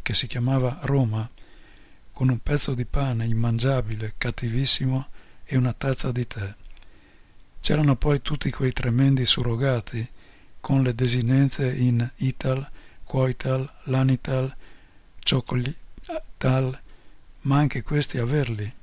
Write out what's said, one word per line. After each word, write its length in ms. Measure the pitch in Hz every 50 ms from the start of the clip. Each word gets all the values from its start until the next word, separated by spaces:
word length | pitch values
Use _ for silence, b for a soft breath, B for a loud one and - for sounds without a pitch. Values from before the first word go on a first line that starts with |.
che 140 | - - 110
si 120 | - -
chiamava 520 | 117 - 127 120 127 135 131 127 123 123 - -
Roma, 460 | 139 139 139 131 113 110 110 110 120 - b b b b b b b b b b b b b b b
con 200 | b - 131 131
un 80 | 127 113
pezzo 340 | - - 147 143 - - 135
di 140 | 120 123
pane 400 | - - - 139 135 123 113 113
immangiabile, 880 | 117 113 113 113 117 117 117 - 131 135 131 117 104 107 104 110 104 -
cattivissimo, 920 | - - 123 113 - - 117 113 127 135 135 - - 135 131 131 131 135 - b b b b b b b
e 140 | - - 131
una 160 | 123 127 113
tazza 360 | - - 139 135 - - 135 120
di 140 | 123 123
tè. 300 | - - 107 98 98 101 - - - b b b b b b b b b b b b b b b b _ -
C'erano 360 | - - 151 151 151 143 135
poi 260 | - - 151 143 139 -
tutti 280 | - 151 139 - 143
quei 220 | 123 - 135 131 131
tremendi 540 | - 123 123 117 123 135 139 135 131 127
surrogati, 840 | 117 - - 123 120 117 113 131 139 131 117 107 - - 117 113 - - b b b b b b b b -
con 220 | - - 135 135 131
le 120 | 127 120
desinenze 760 | 113 131 123 117 127 117 117 131 135 139 139 - - 139 127
in 400 | 131 131 123 123 120 117 117 123 -
Ital, 500 | - - 131 - - - - - 104 131 - B B B B B B B
Quoital, 680 | - - 135 131 131 123 - - 135 131 131 131 - - - -
Lanital, 760 | - 127 131 131 131 131 123 - - 135 131 131 131 - b b b b b b b b b b b b b
Ciocolital, 1600 | - - - 131 - - - 123 123 127 - - - - - - - - 339 320 - - - - - 131 127 131 135 127 127 - - b b b b b b b b b - - -
ma 160 | 135 135 143
anche 240 | 151 139 - 143 -
questi 340 | - 147 147 143 - -
a 80 | 135 120
Verli. 500 | 120 143 151 139 117 113 104 104 104 - -